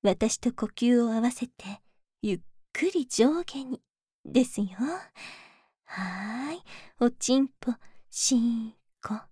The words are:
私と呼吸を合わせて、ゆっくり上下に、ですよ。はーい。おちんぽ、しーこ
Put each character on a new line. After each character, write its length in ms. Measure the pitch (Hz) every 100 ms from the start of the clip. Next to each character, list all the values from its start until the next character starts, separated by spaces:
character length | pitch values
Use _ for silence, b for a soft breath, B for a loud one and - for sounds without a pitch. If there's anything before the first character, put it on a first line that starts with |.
私 360 | 202 190 220 -
と 140 | 247
呼 140 | - 214
吸 380 | - 240 240
を 80 | 233
合 80 | 220
わ 100 | 240
せ 160 | 247 247
て、 340 | - 196 208 _ _ _ _
ゆ 140 | 208 180
っ 40 | - - _
く 180 | - 359
り 160 | 370 254
上 380 | - 247 330
下 180 | - 277
に、 160 | 262 - _ _ _ _
で 200 | - 247
す 160 | 254 -
よ。 80 | 202 185 262 359 - B B B B B B B
は 680 | _ - 185 185 208 233 285
ー 40 |
い。 80 | 349 B B B B
お 100 | 240
ち 280 | - - 262
ん 100 | 269
ぽ、 240 | _ - 233 b b b
し 260 | - - 247
ー 360 | 233 226 220 _ _ _
こ 200 | - 214 -